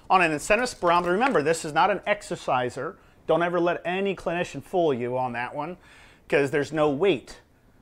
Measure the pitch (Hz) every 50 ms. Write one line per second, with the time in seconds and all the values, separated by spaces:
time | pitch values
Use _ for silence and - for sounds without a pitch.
0 | - - - 190 175 160 156 147 - - 214 220 254 247 - - - 175 170 175
1 | 175 175 175 190 240 277 240 165 139 151 165 165 - 160 143 156 170 190 202 175
2 | - - 208 202 - - 180 - - - 147 127 127 123 117 135 127 160 196 -
3 | - - _ _ _ - 160 160 170 175 170 180 175 175 170 - - 165 180 190
4 | 196 196 190 - - 190 165 175 180 - - 143 - - - 185 170 160 139 117
5 | 120 120 123 127 127 127 120 117 120 123 - 143 147 165 180 - - - - -
6 | - - - _ _ - - 151 139 139 127 151 139 113 143 160 151 151 139 131
7 | 175 202 170 117 - - - - - _ _ _ _ _ _ _